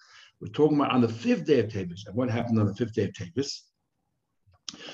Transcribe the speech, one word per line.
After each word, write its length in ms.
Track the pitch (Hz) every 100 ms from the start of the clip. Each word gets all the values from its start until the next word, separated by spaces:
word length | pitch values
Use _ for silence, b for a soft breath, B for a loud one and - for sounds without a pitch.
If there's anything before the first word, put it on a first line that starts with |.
| b b b b
We're 80 | 104
talking 280 | 139 147 147
about 140 | 127
on 80 | 123
the 80 | 113
fifth 380 | 110 240 220 156
day 160 | 131
of 100 | 107
Tevis. 340 | 98 90 92 95
And 100 | 104
what 140 | 127
happened 300 | 113 117 113
on 60 | 104
the 100 | 101
fifth 180 | 110
day 120 | 113 95
of 80 |
Tevis? 500 | - - 131 139 - _ _ _ _ _ _ _ _ _ _ - - B